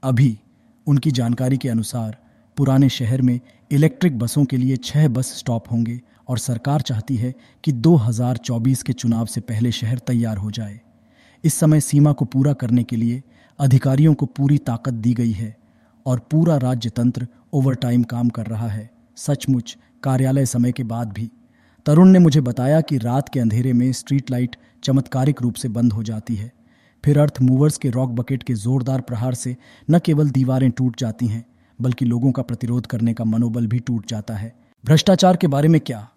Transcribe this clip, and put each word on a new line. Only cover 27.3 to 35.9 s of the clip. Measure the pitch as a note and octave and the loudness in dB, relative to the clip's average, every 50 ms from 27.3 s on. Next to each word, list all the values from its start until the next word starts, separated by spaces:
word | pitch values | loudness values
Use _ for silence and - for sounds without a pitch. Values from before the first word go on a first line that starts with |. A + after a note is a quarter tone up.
| - - B2+ | 2 0 2
मूवर्स | B2+ C3 C3 C#3+ D3+ D3 | 2 4 4 2 2 0
के | - - C#3 | 0 -4 -4
रॉक | A2+ B2+ C3 B2+ | -2 -2 -4 -4
बकेट | A#2 A#2 A#2+ - C3+ B2+ - | -4 -6 -4 -4 -6 -8 -4
के | - B2 | -6 -6
जोरदार | A2 G2 A#2+ C3 C3+ B2 B2 C3 C3 | -4 -2 -2 -2 -2 -2 -2 -4 -6
प्रहार | B2+ - A#2+ A2 A2+ C3 B2+ | -6 -6 -8 -6 -4 -4 -6
से | A#2+ - B2+ B2 - _ - - _ _ - | -6 -6 -10 -10 -10 _ -20 -20 _ _ 2
न | D#3 F3 | 2 2
केवल | - - D#3+ C#3+ D3+ C#3+ | 2 2 2 2 2 2
दीवारें | B2 C3+ C3 B2 C3 C3 C3+ B2+ | 2 0 0 2 0 2 2 0
टूट | A#2 - C3 B2+ A#2 - | 0 0 -2 -2 -2 -4
जाती | C3 A2+ A2 - B2 | -6 -8 -6 -4 -4
हैं, | A2+ G#2 A2+ A#2 _ _ _ _ _ _ _ | -4 -4 -6 -8 _ _ _ _ _ _ _
बल्कि | A2+ B2+ B2 - C3+ | -4 -4 -2 0 -2
लोगों | B2 A#2 A#2 A#2+ C3+ B2+ | -2 0 0 0 0 0
का | C3+ B2 | 0 -4
प्रतिरोध | - A#2+ A2+ - A2+ A#2+ B2 A2 | -6 -6 -8 -6 -4 -4 -4 -4
करने | - - A2 A2+ A#2 A#2 | -6 -6 -2 -2 -2 -2
का | A#2 A#2 | -2 -2
मनोबल | A2 A2 A2+ A#2+ A#2 A2 A#2+ A#2 | -2 0 0 0 -2 -2 -2 -2
भी | G#2+ A2+ B2 | -2 -2 -4
टूट | A#2+ - B2 A2+ G2+ - | -4 -4 -6 -6 -6 -8
जाता | A#2 G#2+ G2+ - A2+ | -10 -10 -8 -10 -10
है। | G2+ A2 A2+ - _ _ _ _ _ _ | -10 -10 -12 -16 _ _ _ _ _ _
भ्रष्टाचार | A2 D3+ D#3 - - F#3+ F3 - F#3 F3+ | 2 2 4 4 4 2 4 4 4 4
के | F3 - | 4 2
बारे | E3 C#3 C#3 D3 D#3+ | 0 0 2 4 4
में | E3 D#3 | 4 4
क्या? | D3+ - | 2 -2